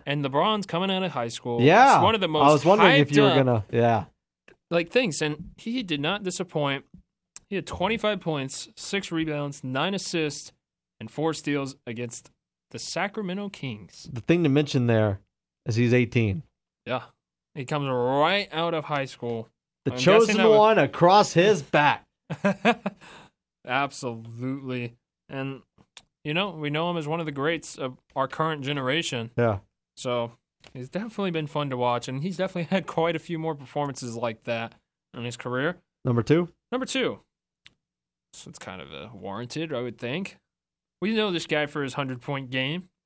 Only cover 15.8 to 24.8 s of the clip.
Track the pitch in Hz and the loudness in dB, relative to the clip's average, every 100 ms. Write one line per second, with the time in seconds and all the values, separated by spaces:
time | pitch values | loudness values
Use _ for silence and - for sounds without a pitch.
15.8 | 120 123 120 120 110 87 - _ _ _ | 4 4 4 2 0 -2 -8 _ _ _
16.8 | - 123 - _ _ _ _ 156 123 151 | -8 -8 -8 _ _ _ _ -12 -6 -4
17.8 | 139 127 120 139 156 202 196 156 170 160 | -2 0 2 2 2 2 -2 -4 -2 -2
18.8 | 147 147 135 - 120 113 107 _ _ _ | -4 -4 -6 -8 -6 -6 -8 _ _ _
19.8 | - 123 156 214 220 214 220 214 214 214 | -6 0 6 6 6 4 6 8 6 6
20.8 | 139 - 170 202 202 165 190 185 135 156 | 2 4 6 6 6 4 4 2 2 2
21.8 | 147 113 _ _ _ 165 202 190 233 233 | 4 2 _ _ _ -4 -2 2 2 0
22.8 | - - - - - _ _ _ - 127 | -4 -12 -20 -20 -20 _ _ _ -4 -2
23.8 | 139 - 131 113 113 117 127 139 135 127 | -2 -4 -8 -8 -12 -8 -8 -6 -6 -6